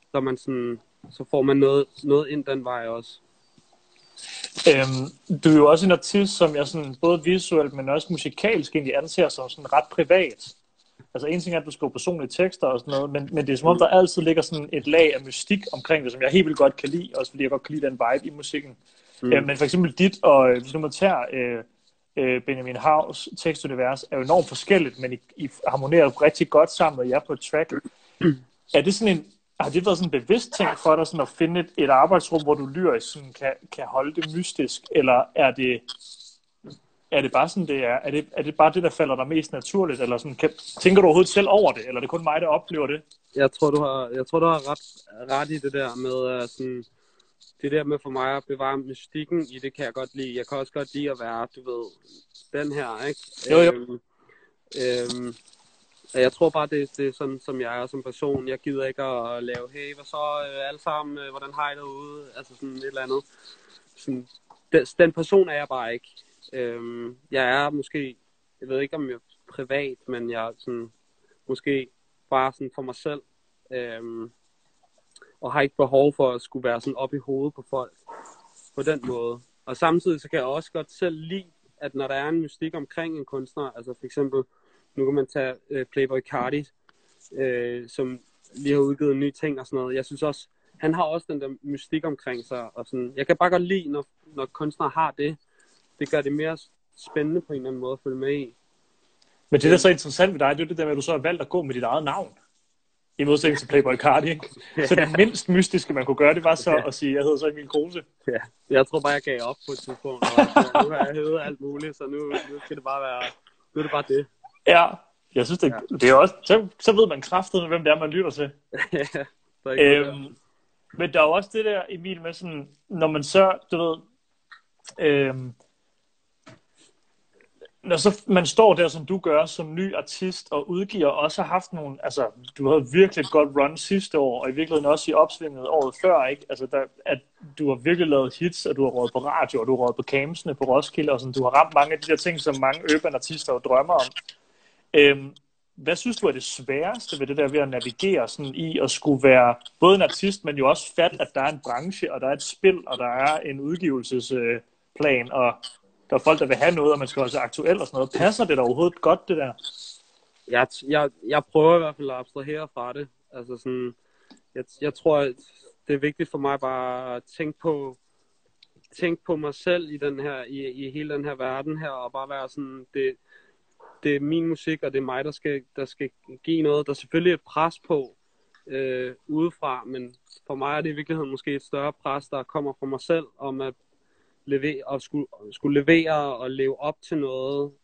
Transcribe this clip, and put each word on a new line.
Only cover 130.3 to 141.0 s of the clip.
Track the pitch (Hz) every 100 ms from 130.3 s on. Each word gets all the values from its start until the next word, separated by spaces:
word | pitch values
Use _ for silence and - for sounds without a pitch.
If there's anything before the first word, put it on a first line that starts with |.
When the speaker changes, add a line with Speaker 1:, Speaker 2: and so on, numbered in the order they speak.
| 180 -
Speaker 2:
og | 147 143
udgiver, | 180 196 208 143
og | 147
også | 151 -
har | 156
haft | 180 -
nogle, | 170 147 135
altså, | - 139 113 - 123 -
du | 139
havde | 156 123
virkelig | 160 190 175
et | -
godt | 156 147 143
run | 139 160
sidste | - 196 190 156
år, | 135 123
og | 131
i |
virkeligheden | 135 160 156 143
også | 151 -
i |
opsvinget | 151 156 - 156 135 131
året | 156 131 -
før, | 185 165 131
ikke? | 147 -
Altså, | 123 131
der, | 139 131 _ -
at | 139 _ _ 156 139
du | 147
har | 123
virkelig | 135 175 165
lavet | 139 131 -
hits, | 175 - -
og | 139
du |
har | 131
røget | 123 120
på | 131
radio, | 139 160 135 131
og | 117
du | 127
har |
røget | 123 117
på |
campsene | 127 139 139 170 165
på | 135
Roskilde, | 131 131 147 -